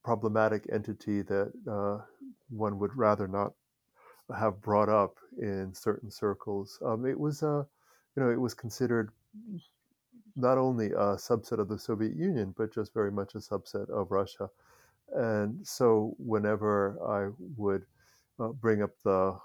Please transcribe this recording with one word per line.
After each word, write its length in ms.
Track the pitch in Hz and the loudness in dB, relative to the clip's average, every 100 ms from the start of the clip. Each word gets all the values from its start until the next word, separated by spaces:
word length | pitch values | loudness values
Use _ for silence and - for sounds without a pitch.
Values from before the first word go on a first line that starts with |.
problematic 640 | - 113 110 107 110 107 - | -2 0 2 4 4 2 0
entity 500 | 110 104 - - 101 | -4 -2 -6 -2 -2
that, 300 | 95 98 101 247 185 | 0 0 0 -4 -6
uh, 360 | 104 101 104 - _ 269 - _ | -2 -2 -2 -8 _ -20 -20 _
one 280 | 110 107 98 | -2 -2 0
would 180 | 101 131 | -2 2
rather 300 | 107 104 95 | 4 4 0
not 260 | 98 101 - _ _ _ _ - - - 107 | -2 -2 -4 _ _ _ _ -20 -20 -12 0
have 240 | 110 98 | 0 0
brought 280 | 110 104 104 | 2 4 6
up 280 | 107 95 - - 254 | 6 4 -2 -16 -8
in 320 | 107 98 95 | -4 -4 -6
certain 360 | 95 113 104 107 | -4 -4 -4 -6
circles. 680 | - 104 98 - 101 98 - | -4 -4 -2 -4 -6 -6 -8
Um, 200 | 131 113 | -4 -2
it 140 | 127 135 | -2 -2
was, 240 | 147 147 | -4 -2
uh, 220 | 151 147 143 _ _ _ _ - | -2 -2 -4 _ _ _ _ 0
you 60 | |
know, 80 | 127 | 0
it 100 | 120 | 2
was 140 | 123 | 0
considered 560 | - 117 - 123 117 107 - _ 214 226 180 - _ _ _ _ - - - | -4 -10 -4 0 0 -2 -8 _ -20 -14 -14 -14 _ _ _ _ -20 -14 -2
not 200 | 123 131 | 2 4
only 360 | 131 120 104 | 4 2 0
a 240 | - 101 98 | 2 2 0
subset 420 | - 117 - 113 | 0 -2 0 -2
of 80 | 101 | -2
the 140 | 104 | -4
Soviet 340 | - 107 110 | -4 -2 -2
Union, 400 | 151 180 143 98 - | -2 -2 -2 -2 -4
but 160 | 110 | -4
just 220 | - 101 | -4 -6
very 160 | 113 101 | -2 -2
much 240 | 101 98 | -2 -6
a 40 | 107 | -8
subset 520 | - 98 - 101 101 | -6 -6 -6 -8 -4
of 220 | - 92 | -4 0
Russia. 360 | 98 95 - 98 - _ _ _ _ _ | 0 0 -4 -10 -12 _ _ _ _ _
And 540 | - 117 107 104 151 - | -2 0 0 0 -4 -10
so 480 | - 123 110 107 - | 2 6 6 4 -4
whenever 800 | 123 107 104 104 107 104 98 110 | -2 0 2 2 2 2 2 -2
I 240 | - 101 98 113 90 127 | -4 -2 -2 -6 -14 -4
would, 280 | 101 95 92 _ _ _ _ - | 0 0 -4 _ _ _ _ -8
uh, 100 | 113 | -8
bring 340 | 120 113 107 | -2 2 2
up 100 | 101 - | 0 -2
the, 340 | 107 95 95 95 | 0 2 2 0